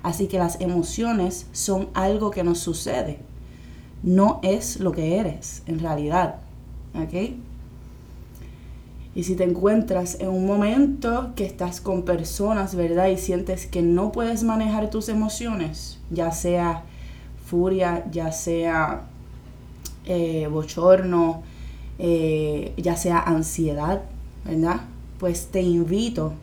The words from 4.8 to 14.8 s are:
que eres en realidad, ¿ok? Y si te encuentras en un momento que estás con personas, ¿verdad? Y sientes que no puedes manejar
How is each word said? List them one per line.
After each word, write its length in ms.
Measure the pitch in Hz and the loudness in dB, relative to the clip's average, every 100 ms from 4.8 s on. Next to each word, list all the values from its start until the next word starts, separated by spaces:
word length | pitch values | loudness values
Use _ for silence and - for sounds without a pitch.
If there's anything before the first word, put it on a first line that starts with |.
| 190 | -2
que 280 | 160 160 185 | 0 2 2
eres 420 | 202 151 - - - | 0 -4 -10 -12 -6
en 120 | 160 | -4
realidad, 580 | 165 151 147 170 - - - - - - - - | -2 -2 2 2 2 -2 -14 -16 -14 -14 -10 -6
¿ok? 420 | 156 175 226 247 - - - - - - - - - - - - - - - - - | -4 -2 -4 -6 -12 -14 -16 -16 -18 -18 -18 -16 -16 -16 -16 -16 -16 -16 -16 -14 -10
Y 100 | - | -6
si 120 | 175 180 | -2 2
te 80 | |
encuentras 760 | 180 175 196 220 - 185 175 - | 2 4 4 4 4 0 0 -4
en 100 | 190 | -2
un 180 | 190 190 | 0 2
momento 840 | 208 202 254 285 277 233 240 254 - | 4 4 6 4 4 0 0 -2 -4
que 100 | 185 | -4
estás 360 | - 180 175 | -2 -6 -4
con 220 | 202 185 | -2 -2
personas, 720 | 175 175 160 - 202 214 190 185 | 2 0 0 -2 0 2 0 0
¿verdad? 340 | 170 170 190 | 2 4 4
Y 80 | 185 | 2
sientes 500 | - 180 - 185 - | 0 -2 0 -4 -4
que 140 | 180 | 0
no 300 | 170 175 214 | 4 4 2
puedes 320 | 226 233 226 | 0 -2 0
manejar 460 | 226 220 220 214 | 0 2 2 0